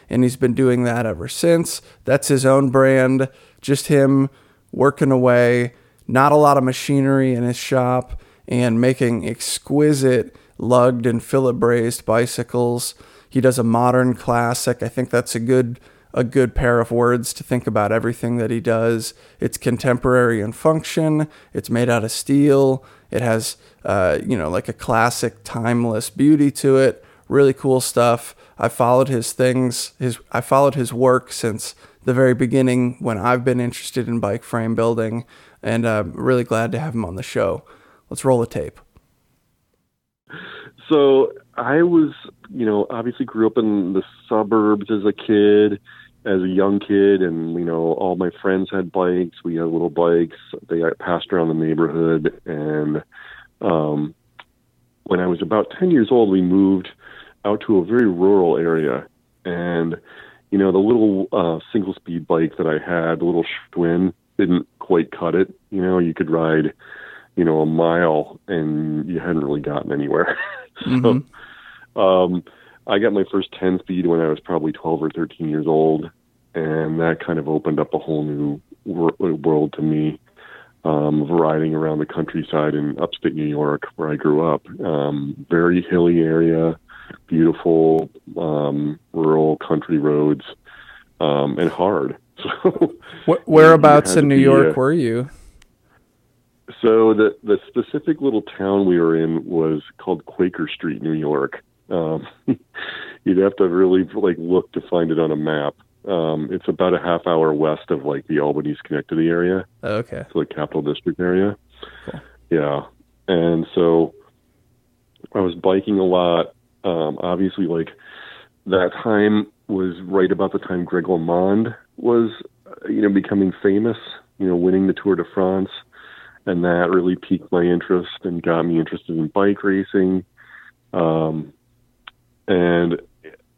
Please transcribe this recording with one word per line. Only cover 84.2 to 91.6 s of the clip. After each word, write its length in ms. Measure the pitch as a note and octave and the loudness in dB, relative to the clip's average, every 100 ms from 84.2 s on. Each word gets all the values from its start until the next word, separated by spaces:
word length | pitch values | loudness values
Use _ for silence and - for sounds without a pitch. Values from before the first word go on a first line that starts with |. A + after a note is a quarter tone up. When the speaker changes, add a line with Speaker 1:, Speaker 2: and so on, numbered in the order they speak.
| D#2 D2+ D#2+ | 0 2 2
Speaker 2:
up. 200 | D#2 - E2 | -2 -6 -10
Um, 680 | F#2+ D2+ C#2+ C#2+ C#2+ C#2+ C#2 | -4 -2 -2 -4 -8 -10 -4
very 340 | E2+ F2 F2+ E2+ | 0 2 0 0
hilly 300 | F2+ E2+ E2+ | 2 2 2
area, 580 | D#2+ D#2+ E2 E2 E2 E2 _ - - - _ | 2 2 2 2 0 -4 _ -20 -20 -20 _
beautiful, 840 | E2 E2 D#2 F2 E2 D#2+ D#2+ D#2+ - - E2+ | 2 2 2 0 4 4 2 -2 -12 -14 -8
um, 640 | E2 D2+ D2 C#2+ D2 D2+ _ | -4 -2 -2 -2 -4 -8 _
rural 440 | E2 D#2 D#2 D#2 D2+ | -2 0 2 2 0
country 400 | - D#2 - D#2 | -2 -4 0 -2
roads, 460 | D2 D2 D2+ D2 - - _ - - - _ _ | 0 2 2 0 -6 -20 _ -20 -20 -20 _ _
um, 380 | D#2 C#2+ C#2+ | 0 0 -2
and 140 | - | 0